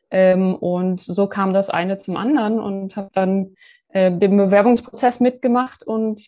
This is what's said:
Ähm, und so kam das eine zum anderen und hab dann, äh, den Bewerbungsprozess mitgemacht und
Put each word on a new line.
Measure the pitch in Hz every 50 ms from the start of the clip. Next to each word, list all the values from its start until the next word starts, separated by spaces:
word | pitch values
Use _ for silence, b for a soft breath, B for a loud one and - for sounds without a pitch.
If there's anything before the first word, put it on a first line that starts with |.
| B _
Ähm, | - 190 190 185 185 185 190 185 185
und | - - 175 180 180 180 185 185 185
so | - - 180 190 196 196
kam | 196 202 196 196 185
das | 196 196 196
eine | - 170 170 190 196 196
zum | - - 180 160
anderen | 190 240 302 285 220 214 220 226
und | - 202 196 196 196 190 -
hab | 208 196 196 -
dann, | 190 190 185 190 196 190 190 190 b b b b b b _
äh, | - 196 185 185
den | 180 175 202 196 196 202
Bewerbungsprozess | 202 190 196 202 202 247 247 233 - - - - - 247 240 -
mitgemacht | 247 254 247 - - 254 240 247 254 254 - _ -
und | - 220 220 220 220 214 214 -